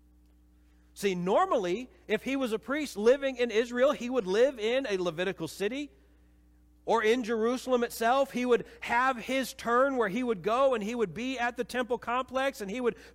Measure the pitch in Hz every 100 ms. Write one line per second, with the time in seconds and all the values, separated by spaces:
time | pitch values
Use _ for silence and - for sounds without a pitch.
0 | _ _ _ _ _ _ _ _ _ -
1 | 208 180 175 247 381 302 180 196 254 -
2 | - 208 240 269 254 214 - 285 285 -
3 | 214 277 277 247 240 214 240 240 269 254
4 | 240 254 185 196 262 262 214 254 262 190
5 | 180 160 185 180 160 - 196 262 294 _
6 | _ _ _ _ _ _ _ _ - 214
7 | 214 247 214 233 220 247 - 254 233 -
8 | 226 269 269 247 247 233 - - - 240
9 | 262 247 190 269 254 - 233 240 277 262
10 | 214 196 254 208 160 233 269 240 202 240
11 | 208 156 254 254 240 240 226 247 247 233
12 | - 247 254 254 269 269 196 226 240 214
13 | -